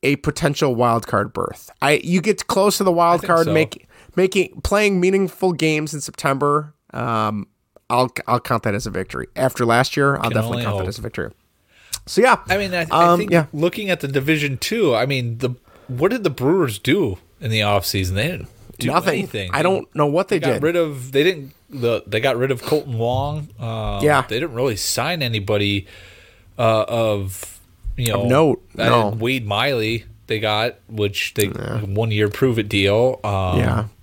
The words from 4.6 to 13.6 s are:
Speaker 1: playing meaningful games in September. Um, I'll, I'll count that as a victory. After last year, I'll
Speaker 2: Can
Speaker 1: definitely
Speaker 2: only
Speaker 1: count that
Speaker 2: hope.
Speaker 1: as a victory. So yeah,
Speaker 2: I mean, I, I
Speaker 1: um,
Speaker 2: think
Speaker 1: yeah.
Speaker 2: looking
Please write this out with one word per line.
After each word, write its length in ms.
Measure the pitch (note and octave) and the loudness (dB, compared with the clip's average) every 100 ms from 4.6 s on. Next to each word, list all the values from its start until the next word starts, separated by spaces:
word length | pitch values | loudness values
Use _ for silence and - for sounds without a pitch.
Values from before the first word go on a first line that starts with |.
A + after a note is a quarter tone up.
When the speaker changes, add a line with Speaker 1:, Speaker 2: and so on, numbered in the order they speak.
Speaker 1:
playing 380 | - G3+ G#3 F#3+ | -2 2 2 4
meaningful 520 | F3+ F#3+ F#3+ - F#3 | 4 2 0 0 -2
games 420 | E3 D#3+ D#3 D3+ | 2 2 0 -2
in 60 | D3+ | -8
September. 720 | - - D3+ C3+ C#3+ D3 D3+ _ _ | -10 -4 -2 0 2 0 -2 _ _
Um, 560 | A#2+ A#2+ A2+ G#2+ G#2+ G2 _ _ _ _ | -8 -4 -2 -2 -4 -8 _ _ _ _
I'll, 200 | A#2+ B2+ - - | 0 0 -2 -2
I'll 140 | A#2+ | -2
count 220 | - A#2+ | 0 -4
that 100 | - | -2
as 120 | G2+ A2+ | -4 -4
a 40 | |
victory. 360 | - F#2+ - - | -8 -8 -8 -10
After 300 | - C3 - | -2 -2 0
last 320 | A#2 A#2 C3 - | 2 4 2 2
year, 200 | C#3 C#3 | 0 2
I'll 60 | |
Speaker 2:
Can 80 | A#2 | 0
Speaker 1:
definitely 160 | A#2 A2+ A#2+ | -2 -2 -4
Speaker 2:
only 60 | |
Speaker 1:
count 120 | A2+ G2+ | -4 -4
that 60 | |
Speaker 2:
hope. 60 | F#2 | -4
Speaker 1:
as 100 | G#2+ | -6
a 40 | |
victory. 280 | A2 - B1 - _ _ _ _ - - - | -10 -8 -8 -10 _ _ _ _ -14 -14 -4
So 140 | - | 2
yeah, 180 | B3 A#3 - | 4 4 2
Speaker 2:
I 80 | F#3+ | -2
mean, 160 | G3+ | 0
I, 140 | F3+ E3 | -4 0
I 180 | D#3 F3 | 4 4
Speaker 1:
um, 100 | F3 | 4
Speaker 2:
think 140 | - | 4
Speaker 1:
yeah. 140 | E3+ D#3 | 2 2
Speaker 2:
looking 380 | D3 | -2